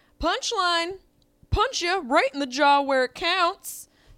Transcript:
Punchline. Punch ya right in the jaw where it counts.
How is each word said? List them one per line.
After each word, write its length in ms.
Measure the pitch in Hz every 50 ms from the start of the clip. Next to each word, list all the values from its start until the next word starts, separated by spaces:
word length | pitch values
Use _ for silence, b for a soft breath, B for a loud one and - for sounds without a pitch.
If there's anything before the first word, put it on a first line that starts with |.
| b b b -
Punchline. 800 | 294 330 403 508 - - 466 392 359 349 339 339 339 349 392 - _ _ _ _ _ _ _ _ _ _
Punch 300 | - 392 440 539 494 -
ya 220 | 339 339 359 381 294
right 240 | 226 269 330 466 539 311
in 60 | 277
the 60 | 262
jaw 360 | 247 247 277 294 285 285 285
where 220 | 277 269 269 262 254
it 100 | 247 -
counts. 760 | - - 339 370 381 339 339 381 - - - - - - b b b b b b